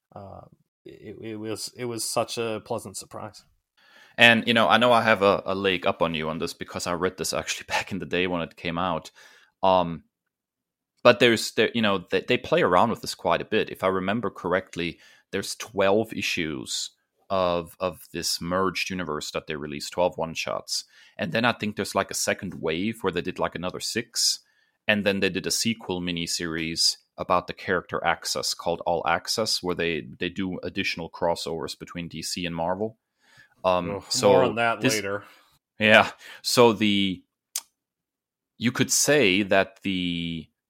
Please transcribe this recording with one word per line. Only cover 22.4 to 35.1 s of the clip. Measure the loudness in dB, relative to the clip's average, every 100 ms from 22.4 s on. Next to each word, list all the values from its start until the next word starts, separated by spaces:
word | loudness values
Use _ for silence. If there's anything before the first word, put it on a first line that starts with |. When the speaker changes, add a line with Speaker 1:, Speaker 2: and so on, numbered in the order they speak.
| -6
Speaker 2:
wave | -6 -4 -2 -4 -2
where | -2
they | -2
did, | -4 -4
like, | -4
another | -4 -8 -8
six. | -6 -6 -6 -2 -2 -2 _ _ _ _ 0
And | 2
then | 2 2
they | 0
did | 0 -2
a |
sequel | -2 -2 -4 -4 -6
miniseries | -4 -4 -4 -4 -4 -4 -4 0 0 -2 _ -8
about | 0 0 0
the |
character | -8 -2 -2 -2 -2
Axis | 0 -2 -2 -6 -6
called | -4 -4 -4 -2
All | -2 0
Access, | -2 -2 -4 -2 -2
where | -4
they, | -2 -2 -4 -8 -8
they | -8
do | -6 -6 -6
additional | -8 -6 -6 -6 -10
crossovers | -4 -2 -2 -4 -8 -8 -12
between | -14 -12 -10
D | -10
C | -10 -6 -6
and |
Marvel. | -4 -4 -4 -6 -10 _ _ _ -20 -20 _
Um, | 0 0 -2 -6
Speaker 1:
Ugh, | -6
Speaker 2:
so | 2 6
Speaker 1:
more | 6
on | 4 2
that | 0 0
Speaker 2:
this | 0
Speaker 1:
later. | 0 -2